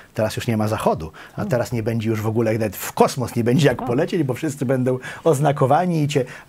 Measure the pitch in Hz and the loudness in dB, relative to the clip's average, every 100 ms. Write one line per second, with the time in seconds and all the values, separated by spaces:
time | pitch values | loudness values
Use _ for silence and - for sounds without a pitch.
0 | - - 110 - 113 110 107 107 - - | -12 -4 -2 -2 -2 0 0 0 0 -2
1 | 80 - - - 208 127 113 120 110 117 | -6 -14 -16 -8 -2 -2 -2 -2 -2 -2
2 | 110 110 107 110 117 113 110 95 - - | -2 -2 -2 0 0 0 -2 -4 -10 2
3 | 240 - 117 - 113 123 143 120 175 120 | 2 4 -4 0 2 4 4 2 -2 0
4 | 185 196 139 117 160 - 123 131 127 127 | 0 0 -2 -2 -4 -4 -2 0 0 -2
5 | - - 160 139 147 147 135 147 180 160 | -4 -4 0 2 2 2 4 4 2 0
6 | 147 147 123 - | 0 0 -2 -8